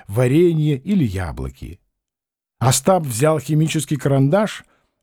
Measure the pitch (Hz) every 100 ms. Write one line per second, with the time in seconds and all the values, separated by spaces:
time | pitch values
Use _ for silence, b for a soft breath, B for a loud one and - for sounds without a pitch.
0 | - 107 127 151 175 160 151 135 180 202
1 | 120 92 87 65 65 - - - _ _
2 | _ _ _ _ _ _ 127 127 - 185
3 | 147 110 151 156 - 151 156 160 - 147
4 | 143 135 139 190 214 - - _ _ _